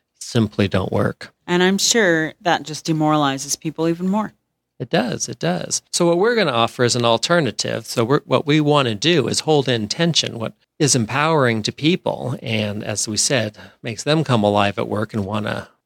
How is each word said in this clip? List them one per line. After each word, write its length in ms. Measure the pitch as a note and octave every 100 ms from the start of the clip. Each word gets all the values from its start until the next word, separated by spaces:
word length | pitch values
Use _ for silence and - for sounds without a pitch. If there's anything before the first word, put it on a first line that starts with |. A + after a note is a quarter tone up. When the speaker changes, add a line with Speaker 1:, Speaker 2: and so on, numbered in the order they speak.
| _ -
Speaker 1:
simply 480 | - A#2+ G#2+ - G2
don't 240 | F#2+ F#2
work. 420 | G#2 G#2 - - _ -
Speaker 2:
And 160 | F3+
I'm 140 | F3+ G3
sure 560 | - A#3+ G3 E3 D#3 -
that 220 | F3 D#3
just 200 | C#3+ D3+
demoralizes 720 | - D#3 D3+ D3+ C#3+ C3+ C#3 -
people 320 | D#3+ - E3
even 220 | E3+ F#3
more. 240 | G3+ G#3 - _ _ _ -
Speaker 1:
It 100 | C3
does. 400 | E3 B3 - -
It 100 | -
does. 420 | E3 F3+ - - _
So 140 | - F3
what 140 | E3+
we're 160 | G#3+ A#3
gonna 160 | F3
offer 320 | A#2 A2+ -
is 120 | B2 B2+
an 100 | A#2+
alternative. 800 | A2+ - F3 C3+ - A#2+ A2+ A2+
So 180 | -
we're, 180 | A#2 C#3+ -
what 200 | C3 C#3+
we 140 | D3+
wanna 360 | D3 D3 B2+ G#2
do 340 | D3+ F3 A#2
is 120 | G#2
hold 280 | - D3+ C3+
in 180 | A#2 G#2
tension 500 | - E3+ D3+ - A#2
what 160 | A2+ - _ -
is 160 | D3
empowering 680 | C3 G#2+ C3 D3+ D#3+ B2 A2+
to 80 | G#2
people, 680 | - D3 F3+ - - C3 C3
and 400 | - A2 G#2 G#2
as 240 | A2 G#2+ -
we 80 | G#2
said, 420 | - C3+ A2 - - _
makes 220 | B2 G#2+
them 200 | - D#3 C#3
come 180 | A#2+
alive 340 | G#2 G#2 G2+ G2+
at 120 | A#2+
work 240 | G#2+ A2
and 100 | A2
wanna 460 | G2 G#2+ G#2+ A2 - _